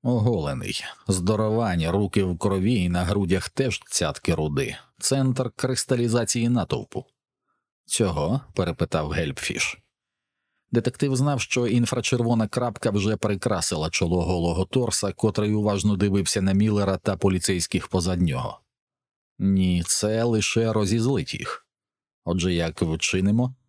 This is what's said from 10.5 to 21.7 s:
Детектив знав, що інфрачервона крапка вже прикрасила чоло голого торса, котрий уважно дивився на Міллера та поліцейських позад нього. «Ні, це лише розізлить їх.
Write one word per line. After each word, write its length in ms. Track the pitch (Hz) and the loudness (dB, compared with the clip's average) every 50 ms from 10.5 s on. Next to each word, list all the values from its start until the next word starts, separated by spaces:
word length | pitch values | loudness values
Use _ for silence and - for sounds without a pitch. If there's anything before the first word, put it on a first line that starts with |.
| _ _ _ _ | _ _ _ _
Детектив 460 | - 139 151 127 - - 147 139 135 | -2 0 0 0 -2 0 0 0 2
знав, 240 | 127 135 147 143 120 | 2 2 0 0 -2
що 260 | - - - 127 120 | -2 -2 -2 -2 0
інфрачервона 840 | 117 107 120 120 - - 120 107 - - 120 120 117 120 113 110 104 | 2 2 2 2 2 0 -4 -2 -2 0 0 2 2 2 2 0 0
крапка 420 | - 123 123 120 107 - - 113 | 0 -2 -2 -2 -4 -2 -2 0
вже 260 | 101 104 98 107 110 | 0 2 0 0 0
прикрасила 760 | 101 - 104 104 95 - - 104 87 85 - 92 78 78 82 | 0 0 -2 -2 -2 0 -2 -2 0 -2 -2 -2 -2 -2 -2
чоло 340 | - - 95 82 87 90 82 | 0 0 0 2 2 0 2
голого 400 | 80 90 87 85 85 82 87 95 | 0 0 0 0 0 0 0 -2
торса, 480 | - - 131 123 - - - - 98 | 0 0 0 0 0 -2 -2 -2 -2
котрий 400 | 90 - - 110 98 - 107 104 | -2 0 0 0 2 2 0 0
уважно 440 | 107 107 104 107 101 98 82 104 104 | 0 2 2 0 0 2 2 2 2
дивився 460 | 92 101 101 95 101 90 - - 104 | 2 2 2 2 2 0 0 0 0
на 100 | 95 98 | 2 2
Міллера 440 | 95 98 107 110 104 101 101 95 95 | 4 4 4 4 4 2 2 2 0
та 200 | 92 _ - 95 | 0 _ -2 -2
поліцейських 720 | 85 - 98 92 90 - - 98 90 82 - - 90 - - | 2 2 2 2 2 0 0 0 0 -2 -2 -2 -4 -4 0
позад 320 | - 92 82 90 90 87 | -2 0 0 0 2 2
нього. 400 | 90 80 67 64 64 - - - _ _ _ _ _ _ _ _ _ _ _ _ _ _ _ _ | 2 2 2 -2 -4 -6 -8 -12 _ _ _ _ _ _ _ _ _ _ _ _ _ _ _ _
«Ні, 440 | 95 98 98 95 92 90 90 87 85 | 0 2 2 4 4 4 2 2 0
це 380 | - - - - 104 107 113 113 | 0 -2 0 0 0 0 2 2
лише 480 | 120 117 107 98 - - 113 113 113 | 2 2 2 0 0 0 0 2 2
розізлить 640 | 107 107 104 95 110 117 113 127 139 104 - - - | 2 0 2 2 2 2 2 2 0 0 -2 -4 -8
їх. 320 | - - - - - _ _ | -8 -8 -8 -10 -12 _ _